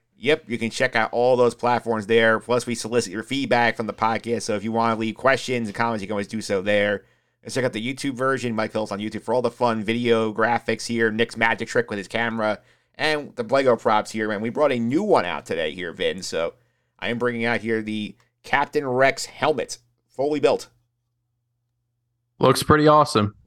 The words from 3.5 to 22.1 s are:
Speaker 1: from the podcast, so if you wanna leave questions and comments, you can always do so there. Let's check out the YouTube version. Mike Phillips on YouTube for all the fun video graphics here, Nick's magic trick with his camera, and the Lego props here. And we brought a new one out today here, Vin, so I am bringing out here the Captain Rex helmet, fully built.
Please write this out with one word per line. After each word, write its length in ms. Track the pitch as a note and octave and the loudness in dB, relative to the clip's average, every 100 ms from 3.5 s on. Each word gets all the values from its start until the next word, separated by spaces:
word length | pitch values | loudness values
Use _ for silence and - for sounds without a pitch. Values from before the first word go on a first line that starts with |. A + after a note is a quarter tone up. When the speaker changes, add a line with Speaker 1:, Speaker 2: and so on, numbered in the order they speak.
| A#2+ A#2 | 2 2
Speaker 1:
from 120 | A2+ G#2+ | 0 -4
the 80 | |
podcast, 480 | G2 A2 A2 A#2 A2+ | -2 -2 -2 -4 -4
so 120 | - | -2
if 80 | G#2+ | -4
you 80 | G#2+ | -2
wanna 260 | A2+ A#2 A2 | 0 0 0
leave 180 | A2+ | -2
questions 520 | G#2 C3 C3 - B2 A2+ | 0 2 2 0 -4 -4
and 80 | |
comments, 280 | G2+ A#2 A2+ | -2 -2 -2
you 60 | F#2+ | -4
can 40 | |
always 140 | G#2 G2+ | -4 -4
do 160 | A2 | -6
so 180 | F#2+ G2 | -2 -2
there. 460 | G2 G#2 G2+ G2+ - _ _ _ | 2 2 2 -2 -6 _ _ _
Let's 120 | - | -8
check 100 | - | -2
out 80 | B2+ | -2
the 100 | A#2 | -2
YouTube 340 | A#2 C3+ C#3 A#2+ | -6 -6 -6 -2
version. 380 | C3 C3 A#2+ | -2 -2 -2
Mike 160 | A2 A2 | -2 -2
Phillips 220 | A2 G#2+ | -2 -4
on 60 | G2+ | -6
YouTube 240 | G#2+ G#2 | -6 -8
for 100 | - | -2
all 80 | B2 | 0
the 100 | A#2+ | 0
fun 320 | - B2 A2 | 0 0 0
video 480 | G#2 A#2 A#2+ A2+ A2 | 0 0 2 2 2
graphics 560 | G#2+ A2 A#2 - A2+ - | 0 0 0 -2 -4 -2
here, 240 | A#2 A2+ | 0 0
Nick's 280 | A2 A2+ A2+ | 2 -2 0
magic 300 | A2+ A2+ A2+ | 0 0 -2
trick 200 | B2 A#2 | -2 -2
with 80 | G#2 | -4
his 100 | F#2 | -6
camera, 520 | A2+ A#2 A2+ G#2+ G2+ _ _ _ - | -4 -2 -2 -2 -2 _ _ _ -4
and 380 | D3 D3+ C3+ - | -2 -2 -4 -8
the 80 | |
Lego 320 | A2 C3+ C3+ A2+ | -2 2 2 2
props 340 | A#2+ G#2+ G#2 | 2 2 0
here. 200 | A2+ G#2+ | -4 -4
And 120 | G2+ | -2
we 80 | A2+ | -4
brought 220 | A#2+ D3 | 0 0
a 60 | B2+ | 2
new 240 | A#2 D3 | 0 0
one 220 | G#3 C#3+ | 2 2
out 220 | F2 D2+ - | 2 -4 -6
today 260 | E2 D#2 | -4 -4
here, 180 | E2 F2 | -6 -10
Vin, 300 | D#2+ E2+ F2 | -4 -4 -4
so 320 | F2+ - E2 - _ _ _ - | -6 -4 -4 -6 _ _ _ -10
I 100 | G2 | -6
am 80 | A#2 | -4
bringing 300 | A#2+ A#2 A#2 | -2 -2 -2
out 160 | A2+ | -2
here 180 | G#2+ A2+ | -2 -4
the 340 | G#2+ G#2+ G#2 - _ _ | -4 -6 -8 -12 _ _
Captain 440 | - C3+ C#3+ D3+ C#3 | -2 0 0 -2 -2
Rex 380 | B2 C3+ B2+ | 2 2 0
helmet, 540 | - - C#3 C#3 - - _ _ _ | -6 -4 -2 -2 -4 -10 _ _ _
fully 320 | - C#3 D3 | -6 -2 0
built. 300 | C#3+ G#2 - _ _ _ _ _ _ _ _ _ _ _ _ _ _ | 2 0 -4 _ _ _ _ _ _ _ _ _ _ _ _ _ _